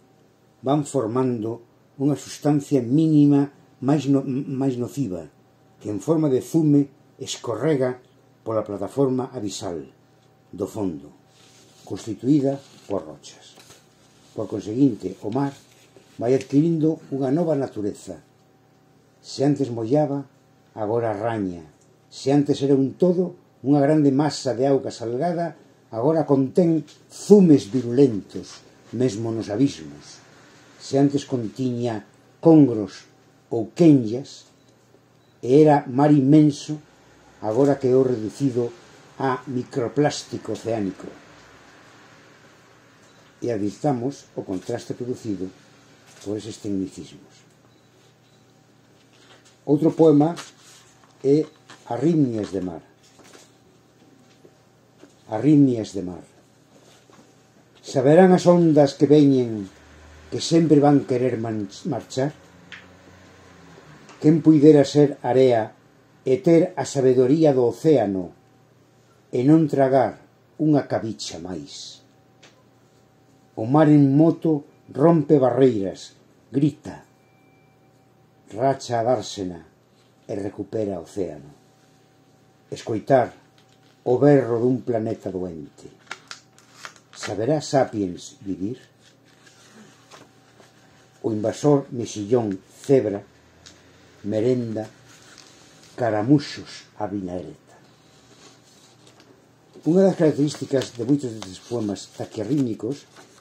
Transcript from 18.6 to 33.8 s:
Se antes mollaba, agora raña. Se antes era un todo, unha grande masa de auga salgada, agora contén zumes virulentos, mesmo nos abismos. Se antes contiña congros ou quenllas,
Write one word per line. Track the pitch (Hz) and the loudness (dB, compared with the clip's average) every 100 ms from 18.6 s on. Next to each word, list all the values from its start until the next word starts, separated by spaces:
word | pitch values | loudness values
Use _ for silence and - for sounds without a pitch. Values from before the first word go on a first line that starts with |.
| _ _ _ _ _ _ | _ _ _ _ _ _
Se | - 110 139 | -14 -2 -2
antes | 143 123 | 0 -4
mollaba, | 117 113 147 147 143 135 _ _ _ _ 113 | -6 -2 0 0 -4 -10 _ _ _ _ -10
agora | 104 117 113 101 | -4 -4 -4 -4
raña. | 117 113 95 87 78 _ _ _ _ | -4 -4 -6 -8 -18 _ _ _ _
Se | - 135 143 | -8 0 0
antes | 143 139 | 2 0
era | 139 139 | 2 0
un | 135 - | 0 0
todo, | 180 180 175 - _ _ | 0 0 -4 -8 _ _
unha | 123 147 | 0 2
grande | 139 156 143 | 2 2 2
masa | 131 151 - 131 | 2 -2 -4 -6
de | 113 135 | -2 0
auga | 135 113 | 0 -2
salgada, | - 113 123 170 170 165 156 _ _ - 113 | -10 -8 -4 -4 -4 -8 -10 _ _ -14 -2
agora | 135 160 147 | 0 0 2
contén | 135 131 - 170 160 151 - _ | 0 0 2 2 0 -4 -20 _
zumes | - - 208 180 139 - | -4 6 6 8 6 2
virulentos, | 131 117 123 139 101 - 95 87 - - _ - | -6 -2 2 2 2 -10 -16 -16 -20 -20 _ -12
mesmo | 110 127 101 113 | -4 -4 -4 -6
nos | 113 95 | -6 -6
abismos. | 104 139 - 76 73 - - - - - - _ - | -2 -2 -2 -18 -20 -20 -20 -20 -20 -20 -20 _ -20
Se | - 135 | -4 0
antes | 143 143 | 2 0
contiña | - 127 107 - 127 120 120 107 - _ _ - | -4 -6 -6 -6 -6 -4 -6 -6 -12 _ _ 0
congros | 165 160 135 110 98 - - _ _ _ - | 6 8 6 2 -6 -10 -20 _ _ _ -8
ou | 117 104 | -8 -6
quenllas, | - | 2